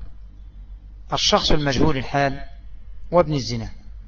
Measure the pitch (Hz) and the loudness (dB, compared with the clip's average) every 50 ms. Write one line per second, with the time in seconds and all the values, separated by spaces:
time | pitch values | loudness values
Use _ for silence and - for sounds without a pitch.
0 | - - - - - - - - - - - - - - - - - - - - | -6 -10 -12 -14 -16 -18 -16 -16 -18 -16 -16 -16 -16 -14 -16 -16 -16 -16 -18 -16
1 | - - 147 135 - - 214 190 - - 185 156 147 139 135 131 160 156 147 131 | -10 -6 -4 0 2 4 4 4 6 6 6 6 6 4 4 4 4 4 4 2
2 | 120 - - 139 139 139 135 139 - - - - - - - - - - - - | 0 0 2 2 2 2 0 -2 -8 -10 -12 -14 -14 -14 -14 -12 -12 -12 -12 -10
3 | - - 165 175 170 147 156 139 117 107 120 113 110 101 - - - - - - | -6 2 4 4 4 4 2 -2 -2 -2 -4 -4 -4 -6 -8 -10 -12 -14 -14 -14
4 | - | -14